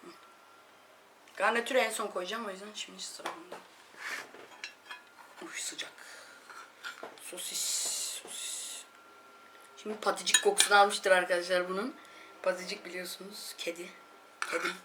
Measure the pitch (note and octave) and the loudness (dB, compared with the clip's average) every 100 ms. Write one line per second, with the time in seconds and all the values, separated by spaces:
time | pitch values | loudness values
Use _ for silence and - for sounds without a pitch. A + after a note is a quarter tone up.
0 | F3 - - - - - - - - - | -18 -18 -20 -20 -20 -20 -20 -20 -20 -20
1 | - - - - G3+ A#3 A#3 B3+ A3+ G#3+ | -20 -20 -20 2 4 4 4 4 4 0
2 | G#3 G3 F3+ A3+ G#3+ F#3+ G#3 G#3+ - F#3 | -2 -2 -4 -4 -4 -6 -10 -10 -10 -10
3 | - - - E4 E4+ - - - - - | -10 -8 -8 -8 -12 -14 -16 -20 -20 -10
4 | - - - - - - - - - - | -6 -6 -8 -14 -18 -14 -14 -14 -16 -16
5 | - - - - - - - - - - | -16 -20 -20 -14 -10 -6 -6 -6 -10 -10
6 | - - - - - - - - - - | -16 -16 -16 -18 -16 -16 -16 -12 -12 -10
7 | - - - F3+ - - - - - - | -12 -12 -12 -8 -4 -2 0 0 0 0
8 | - - - - - - - - - - | -2 -6 -8 -8 -6 -6 -8 -10 -14 -20
9 | - - - - - - - - G#3+ G#3+ | -20 -20 -20 -20 -20 -20 -20 -12 -8 0
10 | G3+ F#3+ F#3 - G#3 G3 - G#3 G3+ G#3 | 0 2 6 8 8 6 8 10 10 6
11 | G3 F#3 F3 F3+ F3 F3+ F3+ F#3+ B3 - | 6 6 6 0 2 2 2 -2 -4 -8
12 | - - - - F#3+ F3+ F#3 G3 F3+ F3+ | -18 -18 -18 -2 -2 -2 -4 -8 -8 -8
13 | F3+ - F#3+ G#3 - - F3 E3+ F#3 - | -8 -8 -10 -10 -10 -6 -8 -6 -12 -14
14 | - - - - - E3 F3 F#3 | -20 -20 -20 -8 -2 0 -2 -4